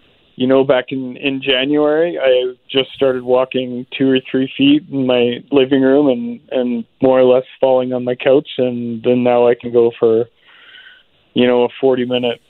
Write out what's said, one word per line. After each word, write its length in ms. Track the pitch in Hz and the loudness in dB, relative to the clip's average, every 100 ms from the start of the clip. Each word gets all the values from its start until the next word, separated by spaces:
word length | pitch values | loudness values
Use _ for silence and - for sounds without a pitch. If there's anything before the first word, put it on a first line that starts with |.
| _ _ _ - | _ _ _ -6
you 120 | 127 | 0
know, 160 | 135 | 2
back 220 | 135 131 127 | 2 0 -2
in, 260 | 135 127 123 | -8 -10 -8
in 240 | 143 135 | -6 -4
January, 760 | 135 127 135 147 147 151 170 165 | -2 -2 0 0 0 0 -2 -2
I 380 | 131 127 127 127 - | 0 2 0 -8 -6
just 220 | 135 127 | -4 -4
started 300 | - 135 127 | -2 -2 -2
walking 600 | 123 127 127 131 127 123 123 - | 0 0 0 -4 -8 -10 -10 -2
two 140 | 135 | 0
or 100 | 131 - | 0 -2
three 200 | 131 131 - | -4 -4 0
feet 260 | 139 147 147 | 2 2 0
in 140 | 139 127 | -6 0
my 380 | 123 120 120 - | 0 0 -2 -2
living 300 | 143 131 139 | 0 2 2
room 260 | 131 139 147 | 4 4 2
and, 320 | 123 120 120 - | 0 -4 -10 -8
and 340 | 131 123 120 113 - | -4 -2 -4 -8 -2
more 180 | 131 131 | 2 4
or 40 | 127 | 4
less 180 | 127 127 - | 2 0 -2
falling 340 | 131 127 127 | 0 0 0
on 100 | 127 123 | -4 -6
my 100 | 123 | -2
couch. 320 | - 135 156 - | 2 2 0 -4
And 460 | 127 120 120 117 | -2 -2 -8 -6
then 200 | 117 123 | -2 0
now 240 | 123 120 120 | 2 2 2
I 60 | |
can 180 | 120 120 | 0 0
go 200 | 120 117 117 | 0 0 2
for, 260 | 117 110 117 _ _ - - - - - _ _ _ - | 0 0 -2 _ _ -20 -20 -20 -20 -20 _ _ _ 0
you 100 | 123 | 2
know, 200 | 123 120 | 2 0
a 40 | - | 0
forty 240 | 135 127 123 | 0 0 -2
minute 360 | 123 123 117 _ | -4 -4 -6 _